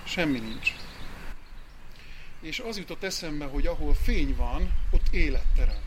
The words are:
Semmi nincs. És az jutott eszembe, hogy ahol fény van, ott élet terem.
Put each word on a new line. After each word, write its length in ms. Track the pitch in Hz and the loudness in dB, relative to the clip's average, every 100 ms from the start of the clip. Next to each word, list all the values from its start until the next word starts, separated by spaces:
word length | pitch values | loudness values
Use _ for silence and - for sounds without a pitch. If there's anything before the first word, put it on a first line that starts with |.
Semmi 360 | - - 160 131 | -8 -4 -2 -2
nincs. 340 | 110 113 - - - - - - - - - - - - - - - - - - | -4 -6 -8 -8 -14 -10 -12 -10 -10 -10 -12 -16 -16 -16 -16 -16 -16 -14 -12 -12
És 180 | 160 156 233 | -12 -10 -10
az 80 | 208 | -10
jutott 260 | 175 170 | -10 -8
eszembe, 420 | 190 185 170 147 143 | -8 -8 -6 -6 -6
hogy 220 | 143 139 | 0 0
ahol 260 | - 147 | 0 4
fény 420 | - - - 139 131 | 4 4 2 2 2
van, 340 | - 135 180 - - | 0 0 2 2 4
ott 140 | - - | 4 6
élet 340 | 139 - - - - | 4 4 4 6 6
terem. 240 | - - | 6 2